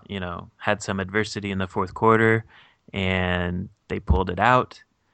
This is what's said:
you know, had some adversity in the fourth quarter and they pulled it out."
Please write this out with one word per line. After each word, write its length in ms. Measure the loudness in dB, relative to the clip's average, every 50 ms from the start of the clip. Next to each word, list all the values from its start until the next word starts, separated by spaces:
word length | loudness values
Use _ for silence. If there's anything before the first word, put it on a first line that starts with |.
| -2 -8
you 140 | -8 -8
know, 280 | -6 -6 -8 -10 -12 -16 _
had 260 | -6 -2 0 0 0
some 200 | -2 -4 -4 -4
adversity 500 | -4 -2 -2 -2 -2 -2 -4 -6 -6 -4
in 60 | -4 -4
the 100 | -4 -4
fourth 260 | -4 -4 -4 -4 -4
quarter 520 | 0 2 4 4 6 6 4 4 2 0 -4 _ -20 -20 _ _ _ _ _ -6
and 760 | -4 -2 0 0 0 0 0 0 0 -2 -2 -4 -4 -6 -8 _ _ _ -8
they 100 | -8 -6
pulled 300 | 0 0 2 2 2 0
it 100 | 0 2
out." 420 | 4 4 4 4 2 0 -6 -20 -20 _ _ _ _ _